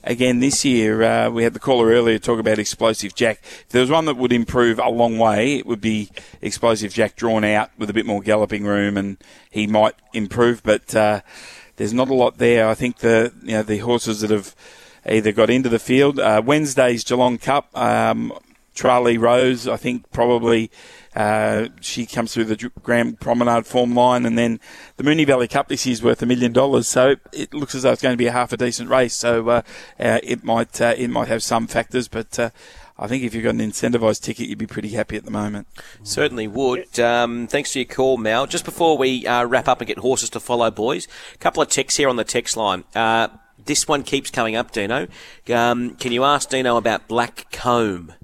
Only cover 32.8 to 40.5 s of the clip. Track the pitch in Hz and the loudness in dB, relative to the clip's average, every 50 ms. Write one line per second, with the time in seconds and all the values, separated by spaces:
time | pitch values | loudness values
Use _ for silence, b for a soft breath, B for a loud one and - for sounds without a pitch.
32.8 | B B B - - 104 123 135 127 117 104 117 110 117 113 113 110 107 104 - | B B B -12 -8 -6 -6 -4 -4 -6 -6 -4 -2 -2 -2 -2 -4 -4 -4 -4
33.8 | - 120 120 117 113 110 104 - - - 113 - 117 - 101 104 110 - - 110 | -2 0 0 2 2 2 0 0 -6 -10 -8 -8 -8 -10 -8 -10 -10 -10 -8 -10
34.8 | 107 107 107 110 107 - 110 104 - - 110 107 104 104 104 104 98 - - B | -10 -6 -6 -6 -6 -6 -8 -10 -10 -8 -8 -6 -6 -6 -8 -10 -14 -18 -20 B
35.8 | B B B B 107 101 - 143 147 147 127 120 110 107 101 123 135 127 123 - | B B B B -12 -8 -4 -2 -2 -2 -2 -4 -8 -6 -4 -2 0 0 0 -2
36.8 | - _ - - 117 117 120 120 120 117 117 120 120 110 - 143 139 - - 139 | -6 _ -2 0 0 2 2 2 0 -2 -4 -8 -6 -4 -4 -4 -4 -4 -6 -6
37.8 | 123 - - - 131 131 131 123 107 107 110 120 139 135 - 170 - - - - | -6 -6 -2 0 0 0 0 0 0 0 0 0 -2 -2 -6 -8 -8 -8 -4 0
38.8 | 170 165 156 127 131 131 131 123 - - 123 123 120 120 127 123 110 - 123 - | 2 2 2 2 2 0 0 -2 -2 -2 0 0 0 2 0 0 2 2 0 0
39.8 | 120 104 - - 101 127 131 - 117 - - 110 - - | -2 -8 -8 -2 0 0 0 0 -2 -6 -8 -10 -4 -2